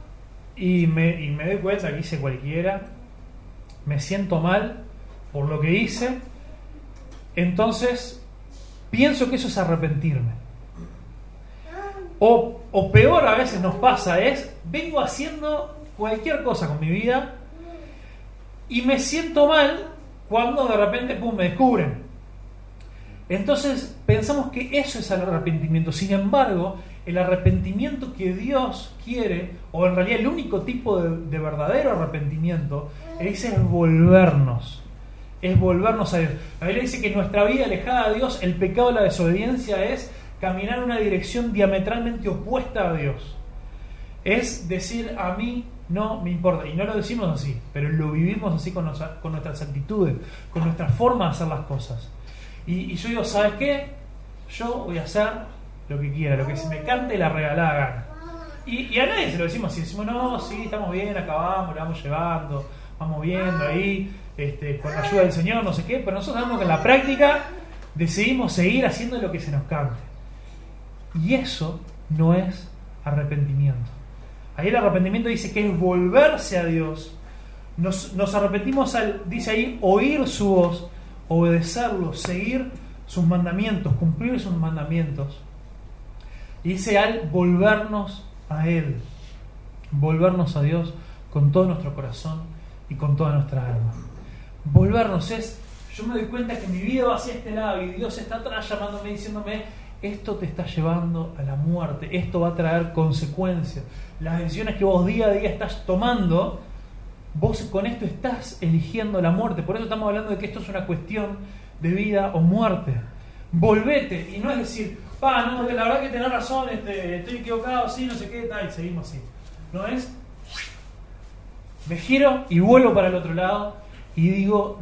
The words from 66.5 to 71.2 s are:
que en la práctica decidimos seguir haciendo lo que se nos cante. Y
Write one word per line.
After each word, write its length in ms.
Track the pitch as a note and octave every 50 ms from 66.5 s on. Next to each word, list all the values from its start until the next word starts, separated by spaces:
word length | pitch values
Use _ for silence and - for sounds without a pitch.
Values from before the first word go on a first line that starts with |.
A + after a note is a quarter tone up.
| A#3+ G3+
que 60 | F#3+
en 120 | E3+ D#3+ D3+
la 60 | -
práctica 560 | A3+ C4 C4+ C4+ C#4 C4+ C#4 D4 C#4+ D4+ D4 - - - - - - - - - - -
decidimos 580 | D3 E3+ E3 - G3 G#3+ A#3+ C4 B3+ A#3+ - -
seguir 320 | F3+ F3 F#3+ A#3 C4+ B3+
haciendo 320 | B3+ A#3+ - A#3 A#3+ B3+ A3+
lo 140 | G3+ F3+
que 80 | E3+ D#3+
se 120 | - D3+
nos 120 | C#3+ C#3 -
cante. 320 | - D#3+ D3+ C#3 B2 A2+ - - - - - - - - - - - - - - - - - - - - - - - -
Y 180 | E3